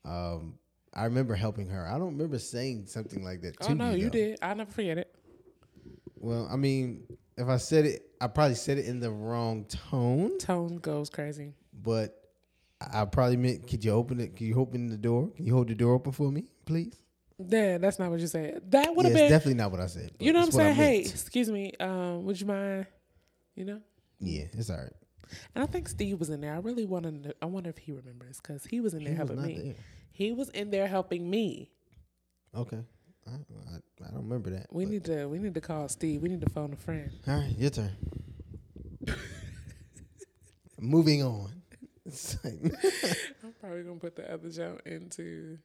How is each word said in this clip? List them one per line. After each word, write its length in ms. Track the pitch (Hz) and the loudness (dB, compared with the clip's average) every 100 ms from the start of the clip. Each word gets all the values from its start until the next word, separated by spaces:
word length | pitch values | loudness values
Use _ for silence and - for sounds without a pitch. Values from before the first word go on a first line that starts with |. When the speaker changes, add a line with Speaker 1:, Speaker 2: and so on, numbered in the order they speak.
| - | -6
Speaker 1:
Um, 520 | 87 87 85 80 - _ _ _ | -6 -4 -6 -8 -14 _ _ _
I 100 | - 113 | -4 -2
remember 300 | 123 131 104 | 0 0 0
helping 320 | 110 104 95 | -2 -2 -6
her. 180 | 95 82 | -6 -4
I 100 | 123 | -4
don't 160 | 180 143 | -4 -2
remember 220 | 160 131 | -2 -4
saying 460 | - 120 131 120 95 | -4 -6 -4 -6 -8
something 360 | 123 110 95 | -8 -8 -8
like 180 | 92 92 | -8 -8
that 180 | 85 - | -8 -6
to 80 | - | -2
Speaker 2:
Oh, 20 | |
no, 180 | 151 240 | 0 2
Speaker 1:
you, 60 | 185 | 2
Speaker 2:
you 60 | 214 | 2
Speaker 1:
though. 40 | |
Speaker 2:
did. 280 | 240 214 214 | 2 0 -2
I'll 140 | 175 202 | -6 -4
never 160 | 214 | -6
forget 260 | 202 202 160 | -4 -2 -2
it. 140 | 180 _ _ - - _ _ - - - - - | -4 _ _ -20 -20 _ _ -20 -20 -20 -20 -10
Speaker 1:
Well, 280 | 113 117 117 | -4 -2 -2
I 40 | 127 | 0
mean, 480 | 139 135 127 117 - - _ - | 2 2 0 -4 -12 -20 _ -6
if 100 | 123 | 2
I 100 | 127 | 2
said 280 | - 160 151 | 4 6 6
it, 240 | - - _ | 2 -8 _
I 80 | 123 | -4
probably 280 | 151 151 117 | 4 4 4
said 240 | - 139 | 0 -2
it 60 | 117 | 0
in 120 | 123 | -4
the 120 | 120 | -4
wrong 540 | 107 110 117 117 113 101 | -4 -4 -2 0 -2 -6
tone. 760 | - - 135 120 131 196 339 | -10 -4 0 4 4 2 0
Speaker 2:
Tone 380 | - 180 170 170 | 0 0 0 -4
goes 340 | 165 147 151 | -4 -4 -4
crazy. 420 | - 147 147 143 143 _ | -6 -8 -8 -12 -16 _
Speaker 1:
But 480 | - 107 113 107 - _ _ _ _ _ _ | -10 0 0 0 -6 _ _ _ _ _ _
I 240 | - 113 104 | -6 -2 0
probably 320 | - 127 123 | 4 4 6
meant, 300 | 123 117 120 | 4 2 -2
"Could 180 | - 107 | 0 4
you 60 | |
open 280 | 104 120 123 | 4 2 -2
it? 160 | 110 87 | -4 -4
Can 120 | 113 | 0
you 80 | 117 | 2
open 280 | 131 123 120 | 2 0 -4
the 100 | 110 | -2
door? 320 | 113 120 160 - | 2 4 2 -2
Can 100 | - | 2
you 80 | |
hold 140 | 127 120 | 4 4
the 80 | 110 | 4
door 180 | 120 | 6
open 180 | 127 135 | 6 4
for 180 | 127 143 | 0 0
me, 140 | 143 240 _ - | 0 -4 _ -2
please?" 300 | 160 170 - _ _ _ _ | -2 -2 -10 _ _ _ _
Speaker 2:
Yeah, 400 | 185 220 202 180 | 0 4 4 4
that's 220 | 190 196 | 2 2
not 100 | 180 | 0
what 100 | 170 | 0
you 60 | 165 | 0
said. 380 | 165 156 330 - | -2 -4 -6 4
That 240 | 269 294 339 | 6 6 6
would've 160 | 370 | 8
Speaker 1:
Yeah, 60 | - | 10
it's 40 | 294 | 10
Speaker 2:
been 40 | |
Speaker 1:
definitely 240 | 156 147 127 | 10 8 4
not 140 | 101 | 2
what 100 | 92 | 0
I 60 | 92 | -2
said, 260 | 87 - - | -4 -10 0
but 80 | 240 | 6
Speaker 2:
You 80 | |
know 60 | 330 | 6
what 40 | 339 | 6
I'm 20 | |
Speaker 1:
it's 100 | 311 | 8
what 80 | 302 | 8
I 80 | |
Speaker 2:
saying? 20 | 285 | 8
"Hey, 220 | 302 226 | 8 6
Speaker 1:
meant. 100 | 190 | 2
Speaker 2:
excuse 360 | - - 240 233 | -4 -2 2 2
me, 220 | 208 196 - | 0 -4 -4
um, 460 | 185 185 180 175 190 | -2 -2 -2 -2 -2
would 160 | 196 | -2
you 60 | 196 | -2
mind?" 400 | 196 196 196 190 _ _ _ _ _ _ - | -2 -2 -2 -6 _ _ _ _ _ _ -12
You 100 | 190 | -10
know? 160 | 208 214 _ _ _ | -10 -14 _ _ _
Speaker 1:
Yeah, 260 | 95 78 76 | -4 -4 -6
it's 180 | 110 113 | -6 -6
all 60 | 85 | -6
right. 160 | 64 - _ _ - - - | -8 -14 _ _ -18 -18 -12
Speaker 2:
And 100 | - | -4
I 40 | 262 | -2
think 200 | 359 - | -2 -6
Steve 320 | - 208 196 | -4 -2 -2
was 120 | 156 | -4
in 100 | 151 | -4
there. 140 | 147 156 | -4 -4
I 20 | |
really 280 | 208 240 214 | -4 -2 -2
wanna 240 | 180 165 | -2 -4
kn-, 220 | 151 143 - | -8 -10 -8
I 20 | 160 | -6
wonder 240 | 190 175 | -6 -8
if 80 | 156 | -10
he 140 | - | -12
remembers, 480 | 135 127 120 120 135 | -12 -12 -20 -18 -20
'cause 260 | - 147 - | -12 -12 -6
he 140 | 233 | -2
was 140 | 226 160 | 0 -2
in 80 | |
there 100 | 147 | -4
Speaker 1:
He 60 | 156 | -2
was 100 | 143 | -2
Speaker 2:
helping 60 | 123 | -2
Speaker 1:
not 40 | 143 | -4
Speaker 2:
me. 120 | 160 | -6
Speaker 1:
there. 160 | 139 - - - - | -8 -10 -16 -20 -20
Speaker 2:
He 200 | - 202 | -4 -2
was 180 | 233 262 | -2 -6
in 220 | - 208 | -6 -2
there 160 | 202 196 | 0 2
helping 420 | 190 185 180 175 | 0 -2 -4 -2
me. 400 | 202 214 - - _ _ _ _ _ _ _ _ 110 | 0 0 -4 -12 _ _ _ _ _ _ _ _ -8
Speaker 1:
Okay. 240 | 120 110 117 _ _ _ - | -6 -6 -10 _ _ _ -16
I, 40 | |
I, 760 | 127 147 110 - 85 - _ - | -14 -14 -16 -14 -16 -18 _ -14
I 40 | |
don't 120 | 120 | -10
remember 280 | 117 123 92 | -6 -6 -6
that, 160 | 92 - | -8 -8
Speaker 2:
We 140 | 170 190 | -6 -4
Speaker 1:
but 60 | |
Speaker 2:
need 100 | 208 165 | -4 -4
to, 200 | 160 143 | -4 -4
we 100 | 156 | -4
need 160 | 208 165 | -4 -6
to 40 | |
call 280 | - 156 147 | -6 -6 -6
Steve. 320 | - 160 147 | -4 -2 -2
We 80 | 170 | -2
need 100 | 180 | -2
to 80 | - | -4
phone 220 | - 147 | -6 -8
a 60 | 143 | -8
friend. 340 | - 160 143 - - | -8 -8 -8 -10 -2
Speaker 1:
All 80 | 143 | -2
right, 180 | 139 - | 0 0
your 120 | 135 | -2
turn. 220 | - 104 101 - - - - - - - - - - - | -2 -4 -4 -8 -10 -12 -16 -16 -18 -18 -18 -16 -12 -8
<laughs> 100 | - - - - - - - - - - _ - _ _ _ - - | -6 -8 -12 -14 -14 -16 -20 -20 -20 -20 _ -20 _ _ _ -20 -10
Moving 440 | 113 156 156 147 | 4 6 8 6
on. 380 | 135 110 101 160 - - - _ - | 4 0 -6 -12 -18 -20 -20 _ -16
It's 320 | 139 - - | -12 -8 -6
like 100 | - 80 | -8 -2
<laughs> 800 | 170 - 381 - 330 - - 285 | -2 2 2 2 0 -2 -4 -12
Speaker 2:
I'm 100 | 220 226 | -18 -16
probably 240 | 202 175 | -12 -10
gonna 160 | 175 175 | -10 -10
put 160 | 170 170 | -12 -12
the 160 | 165 | -10
other 180 | 165 165 | -10 -10
jump 320 | 165 170 - - | -8 -8 -10 -12
into 720 | 165 175 - 170 165 160 160 | -12 -12 -12 -12 -12 -12 -16